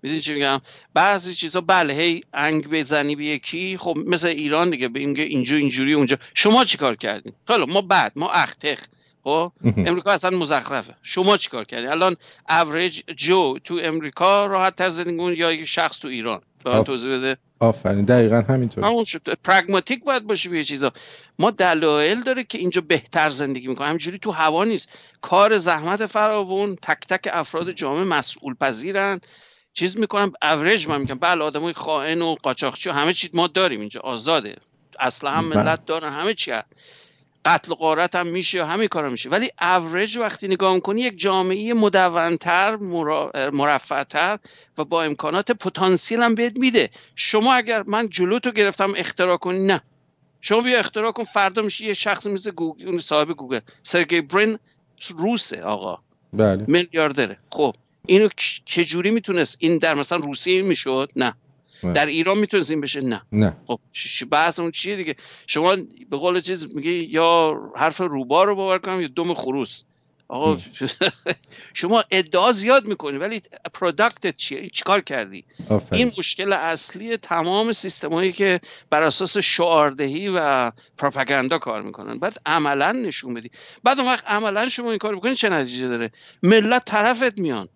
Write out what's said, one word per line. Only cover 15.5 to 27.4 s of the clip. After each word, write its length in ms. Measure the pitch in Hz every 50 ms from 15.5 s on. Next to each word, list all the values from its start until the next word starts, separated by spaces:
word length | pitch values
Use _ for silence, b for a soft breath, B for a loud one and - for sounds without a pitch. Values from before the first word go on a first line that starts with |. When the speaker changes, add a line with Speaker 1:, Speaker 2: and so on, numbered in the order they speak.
Speaker 1:
یک 140 | 165 156 160
شخص 340 | 151 - - 165 151 - -
تو 80 | -
ایران. 340 | 143 127 120 110 117 110 92 _ _ _ _ -
به 80 | 127
من 80 | 123 110
Speaker 2:
آف-، 60 | 110
Speaker 1:
توضیح 260 | - 135 120 117 131
بده. 260 | 135 127 131 135 131 - _ _ _ _
Speaker 2:
آفرین، 460 | 120 113 113 - - 104 101 101 101
دقیقاً 380 | 98 123 123 117 110 110 117 110 104
همینطور. 340 | 135 131 123 113 - - 190
Speaker 1:
همون 200 | 208 233 233 226
شد. 180 | - - 160 _ - - - _
پرگماتیک 600 | - 190 190 175 180 196 185 180 - 254 247 -
باید 200 | 285 269 254 220
باشی 260 | 214 214 165 151 180
به 80 | 175
یه 60 | 160 147
چیزا. 280 | - 147 131 139 131 B B B B B B B B B -
ما 120 | - 180
دلایل 720 | 185 - 190 180 165 156 165 156 151 147 147 160 208 240 240
داره 200 | 262 254 254 247
که 140 | _ -
اینجا 240 | 190 185 180 170 180
بهتر 480 | 165 151 175 147 - - - 170 151 156
زندگی 380 | 139 127 147 135 135 127 123
می‌کنیم. 220 | 131 127 - 139 147
همینجوری 300 | 160 170 151 170 185 196
تو 120 | - 214
هوا 320 | 180 151 160 156 151 170 196
نیست. 260 | 226 220 175 - B B B B B B B
کار 360 | - - 185 190 202 208 220
زحمت 480 | 208 160 175 165 151 151 170 190 208 220
فراوون، 720 | 196 - 214 214 214 214 214 196 185 190 196 202 208 190 175
تک 260 | - - 156 - - -
تک 200 | 185 185 - -
افراد 400 | - 170